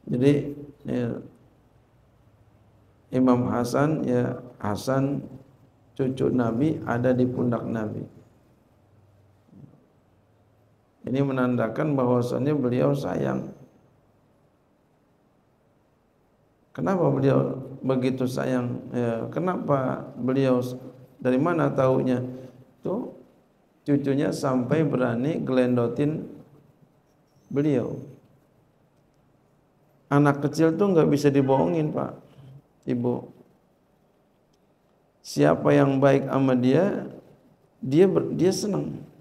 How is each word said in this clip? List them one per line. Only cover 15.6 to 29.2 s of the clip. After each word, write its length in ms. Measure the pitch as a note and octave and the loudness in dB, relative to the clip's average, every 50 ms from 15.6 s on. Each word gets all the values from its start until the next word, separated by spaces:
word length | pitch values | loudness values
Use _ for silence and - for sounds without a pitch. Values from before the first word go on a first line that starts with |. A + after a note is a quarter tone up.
| _ _ _ _ _ _ _ _ _ _ _ _ _ _ _ _ _ _ _ _ _ _ _ | _ _ _ _ _ _ _ _ _ _ _ _ _ _ _ _ _ _ _ _ _ _ _
Kenapa 320 | - D#3+ F3 G3 F3+ D#3+ C#3+ | -6 -2 -2 0 2 2 2
beliau 560 | C#3 C3+ C3+ C#3 C3 C3+ - - - - - - - - | 2 2 2 2 2 2 0 0 -4 -8 -10 -14 -14 -8
begitu 480 | - B2+ C3 B2+ B2 C3 B2+ - B2+ B2 | -2 -2 0 0 0 -2 -2 -2 -4 -4
sayang? 480 | C3 C3+ C#3 C3 B2+ B2+ B2 B2 B2 A#2+ - - | -2 -4 -2 -2 -2 -2 -2 -4 -6 -8 -10 -8
Ya, 320 | B2 B2 A#2+ A#2 A2+ A2+ A#2 A#2+ | -6 -4 -2 -2 -2 -4 -6 -6
kenapa 720 | - D3 E3 F#3 F3+ - - - C#3+ C3+ C3 C3 C3 - - - - - | -6 -4 -2 -2 -4 -4 -2 -2 0 0 0 -4 -4 -6 -8 -14 -10 -4
beliau, 400 | B2 B2+ C3 C3+ C3+ C3 B2+ B2 B2 - - - - - - - - - - | -2 0 2 2 2 2 2 2 0 -4 -8 -10 -14 -18 -20 -20 -20 -20 -20
dari 240 | _ - B2+ B2+ B2+ | _ 0 0 2 2
mana 320 | D3 E3+ F3 D#3+ D3 C#3 | 2 2 2 2 0 0
taunya? 480 | C#3 C3+ C3 C3 C3 C3+ - B2+ B2+ B2 B2+ - - - - - - - - _ _ _ _ | 2 2 2 2 2 2 2 0 0 0 -2 -6 -10 -12 -16 -18 -20 -20 -20 _ _ _ _
Tuh, 320 | F#3 F3+ A#3 - - - - - _ _ _ _ _ _ _ _ _ _ _ _ - | -6 -4 -4 -6 -10 -14 -18 -20 _ _ _ _ _ _ _ _ _ _ _ _ 0
cucunya 420 | C#3+ C#3+ C#3 C#3 C3+ C#3 D3+ F#3+ | 0 0 2 0 0 0 0 -2
sampai 540 | F3 - - C#3 C3 B2+ B2 A#2+ D3 D#3+ D#3+ | -2 -2 -2 0 0 0 0 0 2 2 2
berani 560 | C#3+ C3+ B2+ B2+ B2 A2+ A#2 B2+ D3 E3+ - | 0 0 0 0 0 0 0 -2 -2 -2 -2
gelendotin 880 | - C3 C3 B2+ B2+ B2 B2 A#2+ A#2+ A#2+ - - D3 D3 D#3+ - - - - - - - - - _ _ _ _ _ _ _ _ _ _ _ _ _ _ _ _ _ _ | -2 0 2 2 2 4 2 2 2 0 0 0 0 0 -2 -4 -8 -12 -16 -20 -20 -20 -20 -20 _ _ _ _ _ _ _ _ _ _ _ _ _ _ _ _ _ _
beliau. 480 | - C#3 D3 D3+ C#3 B2 A2 - - - - - - - _ _ _ _ _ _ _ _ _ _ _ _ _ _ _ _ _ _ _ _ | -2 0 0 2 2 0 0 -2 -8 -10 -12 -16 -20 -20 _ _ _ _ _ _ _ _ _ _ _ _ _ _ _ _ _ _ _ _